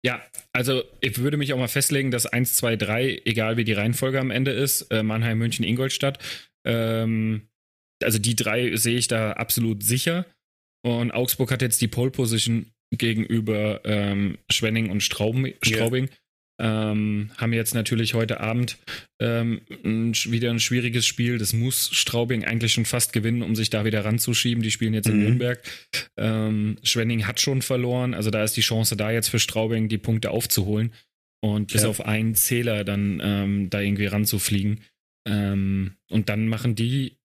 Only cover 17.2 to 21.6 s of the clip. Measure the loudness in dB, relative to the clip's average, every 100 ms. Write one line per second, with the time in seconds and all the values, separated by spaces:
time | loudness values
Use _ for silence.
17.2 | -4 -4 -2 0 0 -2 0 0 0 0
18.2 | 0 -2 -2 0 -2 -4 -14 -14 -16 _
19.2 | -2 0 0 -2 -8 -6 -2 0 0 0
20.2 | 0 0 0 0 2 0 0 0 0 0
21.2 | 0 0 0 0